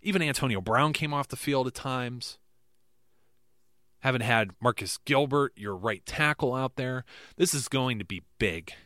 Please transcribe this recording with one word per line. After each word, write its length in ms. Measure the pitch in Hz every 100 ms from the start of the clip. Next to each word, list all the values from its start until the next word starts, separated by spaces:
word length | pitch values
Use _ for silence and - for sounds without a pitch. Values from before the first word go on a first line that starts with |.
Even 220 | 190 190
Antonio 380 | 156 135 139 104
Brown 320 | 92 113 151
came 200 | 151 156
off 140 | 147 139
the 100 | 123
field 300 | - 139 127
at 80 |
times. 640 | - 135 127 123 123 - - _ _ _ _ _ _ _ _ _ _ _ _ _ _ _ _
Haven't 200 | 135 127
had 320 | 117 117 104 -
Marcus 380 | 120 117 98 -
Gilbert, 480 | - 139 143 143 139 -
your 200 | 104 95
right 300 | 107 101 -
tackle, 480 | - 151 151 131
out 220 | 127 131 -
there. 280 | 127 127 - - - -
This 160 | 175
is 160 | 147 123
going 300 | 135 127 117
to 60 |
be 180 | 95 92 - _
big. 340 | 107 82 - -